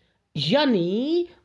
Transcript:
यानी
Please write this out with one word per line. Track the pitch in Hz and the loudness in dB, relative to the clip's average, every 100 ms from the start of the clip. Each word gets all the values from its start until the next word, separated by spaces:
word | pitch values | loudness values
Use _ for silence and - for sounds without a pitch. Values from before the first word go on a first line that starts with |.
| _ _ _ - | _ _ _ -8
यानी | 143 254 294 214 170 202 269 339 349 - | 0 2 2 2 0 -2 -2 -2 -4 -8